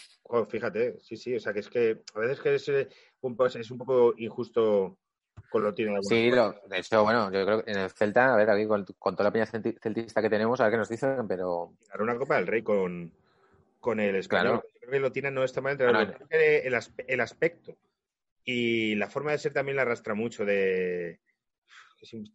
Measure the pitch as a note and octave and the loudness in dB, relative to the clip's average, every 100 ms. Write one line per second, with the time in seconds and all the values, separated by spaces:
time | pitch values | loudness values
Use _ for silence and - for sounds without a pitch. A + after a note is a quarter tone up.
0 | - _ - A#2 G#2+ G#2+ A2+ G2 A#2+ - | -20 _ -4 -2 -2 -4 -4 -2 -2 -4
1 | - A2+ A#2 B2 A2+ G#2 G2+ B2 A#2 A2 | -14 -12 -6 -6 -4 -8 -4 0 0 0
2 | - G#2+ A#2 C#3 D3 C#3+ D3 C#3 C3+ - | -8 -6 -4 -2 0 0 0 -2 -2 -8
3 | _ _ B2+ A#2 B2+ A#2 A2 B2+ B2 B2+ | _ _ -6 0 0 0 -12 -10 0 6
4 | A#2+ A2+ A2+ - A2+ - A2 G#2 F#2 F#2+ | 6 4 -6 -6 -4 2 4 4 0 -6
5 | _ _ _ - - A2+ G#2 F#2+ A2 G2+ | _ _ _ -20 -4 -2 0 -2 -2 -2
6 | G2 A2+ A#2 B2 G#2+ F2 - F#2+ - A2 | 0 2 4 4 2 0 -8 -8 2 4
7 | G#2+ A#2 G2+ G2 F#2+ A2 A2 G2+ F#2+ - | 6 4 2 0 2 0 0 -4 -4 0
8 | G#2 G#2+ C3 A2+ G#2+ G#2 G#2+ G#2 G2 - | 2 4 4 6 4 4 2 -2 -2 -6
9 | G2 F2+ G2+ A2 A2 A2+ A2+ - A2+ G#2+ | -4 0 2 2 -2 -2 -6 -4 -6 -4
10 | A2+ A2 G#2+ G#2 A2 B2+ A2 A2+ G#2 A2+ | -4 -2 0 0 0 2 2 2 -2 -2
11 | C3+ C3+ G#2 F#2 F2+ F2 F2 _ _ G2 | -2 -2 -4 -4 -4 -4 -6 _ _ -6
12 | A2 A#2+ C#3 C#3+ F2+ A2+ A2 G2+ F#2 F2 | -4 -2 -2 -2 0 -2 0 0 -2 -6
13 | E2+ _ _ _ _ _ _ _ A#2+ G#2+ | -12 _ _ _ _ _ _ _ -4 -2
14 | G#2 F#2+ F#2 F#2+ F#2+ A2+ - _ B2 C#3 | 0 -2 0 0 2 0 -4 _ -6 -2
15 | C3+ C3+ C#3 C3+ C3 C3 C3+ C#3 B2 G#2+ | -2 -2 -4 -2 -2 -2 -4 0 2 4
16 | G2+ - - D#3+ D#3 D3+ C3 A#2+ - - | 0 -4 -2 2 4 4 0 -4 -4 -12
17 | - B2+ A2+ - - - - - _ _ | -6 -4 -4 -2 -4 -4 -20 -20 _ _
18 | _ _ _ _ - B2 A#2 A#2 A2 G#2 | _ _ _ _ -6 -2 0 0 0 -2
19 | G2+ C#3+ D3 D3 D3+ C#3+ C#3 C#3 B2 A2+ | -2 -4 -4 -4 -2 -4 -2 -2 -2 -2
20 | A2+ G#2+ A#2 A#2 G2+ G2+ F#2+ F#2 F2+ F2+ | -4 -4 -4 -4 -2 0 2 0 -2 -4
21 | E2+ - _ _ _ _ _ - - _ | -8 -12 _ _ _ _ _ -20 -20 _
22 | - A2+ G#2+ | -18 -16 -16